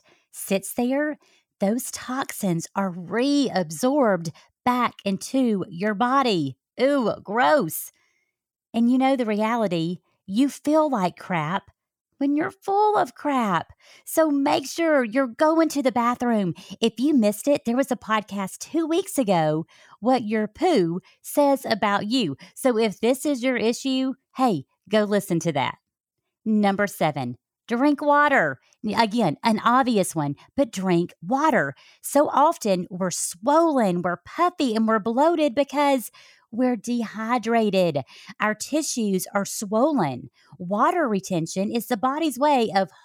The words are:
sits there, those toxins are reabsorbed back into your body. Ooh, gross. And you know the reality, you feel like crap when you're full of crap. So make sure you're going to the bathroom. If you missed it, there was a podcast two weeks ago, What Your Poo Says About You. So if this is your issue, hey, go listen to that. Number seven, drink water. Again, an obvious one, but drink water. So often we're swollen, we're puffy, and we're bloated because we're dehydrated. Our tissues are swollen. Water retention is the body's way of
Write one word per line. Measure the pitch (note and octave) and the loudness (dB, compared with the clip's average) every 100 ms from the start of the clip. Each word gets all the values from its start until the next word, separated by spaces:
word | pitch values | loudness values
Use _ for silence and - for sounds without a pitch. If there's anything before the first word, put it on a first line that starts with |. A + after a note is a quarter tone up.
| _ _ _ | _ _ _
sits | - - G3 - | -12 -4 -4 -4
there, | - B3 C4+ D4+ C#4+ _ _ _ - | -4 -2 -2 -2 -6 _ _ _ -4
those | G3 A#3+ - | -2 -2 -6
toxins | - - B3+ - - G3 E3 - | -12 -10 -8 -8 -4 -2 -2 -4
are | - G3 | -4 -4
reabsorbed | F3 E3+ G#3 C#4 C#4+ B3 F#3 D#3+ D#3+ B3+ D4 A#3 F#3 E3 - _ _ | -6 -6 -2 0 2 0 -2 -4 -2 0 2 2 2 -2 -10 _ _
back | B3 B3 A3+ - | -2 0 -2 -4
into | G3 F#3+ - C4+ B3 G3+ D#3+ | -6 -4 -2 0 0 0 -4
your | E3 G#3 | -4 -4
body. | G3 B3 C4+ B3 F#3 C#3 - _ - | 0 0 2 2 0 -2 -6 _ -2
Ooh, | C4 C#4+ G#3 - | 2 2 0 -4
gross. | - A3 C#4+ D4+ E3 - - _ _ _ _ _ _ _ _ | -4 0 4 2 0 -6 -12 _ _ _ _ _ _ _ _
And | A#3 A#3 | 0 2
you | B3+ | 4
know | C4 C4+ | 2 0
the | A3+ | 0
reality, | G#3 G#3+ A#3+ G#3 E3+ E3 F3+ _ _ - | -2 0 0 0 0 -2 -6 _ _ -6
you | G3+ C#4 | 0 0
feel | - - D#4 D4+ | 0 0 2 2
like | A#3+ F3+ - | 0 -2 -4
crap | - F3 D3+ F#3+ - _ _ _ _ - | -6 -4 -2 -4 -8 _ _ _ _ -4
when | C#4 D4 | -2 0
you're | F4 | -2
full | - - G4 G#4+ G#4 | -6 -2 2 2 2
of | B3+ | -2
crap. | - D4 C4+ G#3+ E3+ - _ _ - - | -4 -2 0 0 -2 -4 _ _ -20 -4
So | - D#4+ | 0 2
make | C#4+ C#4 D#4+ C4 | 2 0 0 -4
sure | - E4 D4 | -2 2 2
you're | A#3+ A#3+ C4 | 2 0 -2
going | A3+ D#4 D#4+ D#4 | 0 2 4 2
to | C#4+ | 2
the | B3+ | 0
bathroom. | A#3+ A#3 B3 A#3+ A3 F#3 D3+ - - | 0 0 0 0 0 0 -4 -10 -2
If | A3+ - | -2 0
you | C#4 | 2
missed | D4 G#3 - - | 4 2 2 0
it, | C#4+ - | 0 0
there | A#3+ | 0
was | C#4 | 0
a | B3+ | -2
podcast | - A3 G#3 G3+ F#3+ - | -2 -4 -2 -8 -8 -10
two | - D#4+ D#4+ | -6 -4 -2
weeks | E4 F#4+ - | -2 -2 -2
ago, | G3+ F3 D#3 D#3 E3 _ - - | 2 2 2 0 -4 _ -20 -6
What | A3 B3+ | 0 0
Your | G#3 A3 G#3 | 0 -2 -2
Poo | - F#4 C#4 E3+ E3+ - _ | -2 2 4 2 -2 -8 _
Says | - - C#4+ C4+ - | -6 2 2 2 0
About | A3 G#3+ G3+ G#3 | -2 0 0 0
You. | C4 F3 C3+ - - | -2 -2 -4 -14 -4
So | C4+ A3 | 0 2
if | A3+ F3+ | 0 0
this | A3+ C4+ D4+ | 0 0 -2
is | C4+ | -2
your | B3+ B3 | -2 0
issue, | G#3+ A#3 C4+ C4 C4 B3 _ - | -2 -2 -2 -2 -2 -6 _ -2
hey, | B3+ E3 - _ - | 0 0 -4 _ -2
go | G#3+ | 0
listen | G#3 G3+ - E3+ | 2 0 0 -2
to | E3 | 0
that. | C#3 A#2+ - _ _ _ _ _ _ A3 | -2 -2 -4 _ _ _ _ _ _ -2
Number | G#3+ G3+ G3 G3+ | 2 2 0 -2
seven, | - D#3+ D3 B2 B2 _ _ - | 0 -2 -2 -6 -10 _ _ -6
drink | A#3 C#4+ C#4+ | 0 2 2
water. | D4 C#4+ D4 C4 D#3 C3 _ _ A3 G3+ | 2 4 4 4 2 -2 _ _ -4 0
Again, | A3+ A#3 F#3 C#3 A3+ | 2 2 0 0 0
an | G#3+ | 0
obvious | A3+ B3 B3+ G#3+ F3+ | 2 2 2 0 0
one, | E3 C#3+ C#3+ - - | -2 -4 -6 -6 -2
but | A3+ | -2
drink | F#3+ F#3 E3+ E3+ - | -2 0 0 0 -6
water. | E3+ C4 D#4 A3+ C#3 - - _ | -4 0 2 2 0 -4 -18 _
So | - C#4+ D4+ | -2 2 2
often | B3+ D4+ E4 G#3+ F#3 E3+ | 4 2 2 0 -2 -2
we're | F3+ F#3 | -6 -4
swollen, | - - - A3 D4+ E4+ C4+ G#3 F3 | -4 -6 -4 2 4 4 4 2 0
we're | F3 F3 - | -2 -6 -6
puffy, | - F4 - C4+ G#3+ | 0 0 2 0 2
and | A3+ | 2
we're | A3 | 2
bloated | G#3+ A#3 D#4+ E4+ D4 A3 | 0 2 2 4 2 0
because | C#4 C4+ C#4+ C4+ - - - _ _ | -2 0 2 2 -2 -16 -20 _ _
we're | A3+ B3+ A#3+ | -2 0 0
dehydrated. | A#3 A#3+ G#3+ G#3+ A3 B3 G#3+ A#3 G#3+ F#3+ F3 C#3 - - - - | -2 -4 -4 -8 -2 -2 2 2 2 4 2 0 -4 -12 -14 -4
Our | G#3+ G#3+ | -2 -2
tissues | - D4+ D4 B3 G#3+ F#3 - | -4 -4 -2 -2 0 -2 -2
are | G3+ G3 | -4 -4
swollen. | - G3 A3 D4 C#4 D3 B2+ C3 _ _ - | -6 -4 0 2 2 0 -4 -12 _ _ -12
Water | F3+ G3+ D4 F4 C#4 | -4 0 0 2 0
retention | G3 - F3 E3 F#3+ G#3 | -2 -2 -4 -4 -4 -4
is | A3+ - | -4 -4
the | A3+ | -2
body's | C4 D4 D#4+ B3 | -2 -2 -4 0
way | D4 C4+ A3 F#3+ | 2 2 2 0
of | F#3+ _ | -2 _